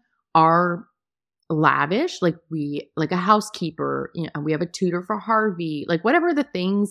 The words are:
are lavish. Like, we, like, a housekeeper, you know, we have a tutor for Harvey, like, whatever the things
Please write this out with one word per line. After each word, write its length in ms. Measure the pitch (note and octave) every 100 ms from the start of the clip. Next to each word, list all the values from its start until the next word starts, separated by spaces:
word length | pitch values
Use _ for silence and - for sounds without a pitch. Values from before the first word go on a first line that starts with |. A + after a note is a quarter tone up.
| _ _ _
are 520 | E3 D#3+ E3+ F3 F3 - _ _ _ _ _ -
lavish. 720 | D#3 D#3 C#3 C#3+ G#3 F4 -
Like, 160 | F3 E3+ -
we, 400 | D#3+ C#3+ C#3+ - -
like, 160 | D#3
a 40 | F3+
housekeeper, 920 | F#3 G#3+ - - E3 - C#3 C3+ C3+
you 100 | -
know, 160 | D#3 D3+
we 120 | D3+
have 100 | D#3
a 40 | E3+
tutor 360 | - F#3 F3
for 160 | F3+ G#3+
Harvey, 640 | G#3+ A3 G#3+ E3+ E3 D3+ -
like, 160 | E3+
whatever 320 | A3+ E4+ F4
the 140 | D4 C4+
things 380 | F3+ F#3 G3+ G3+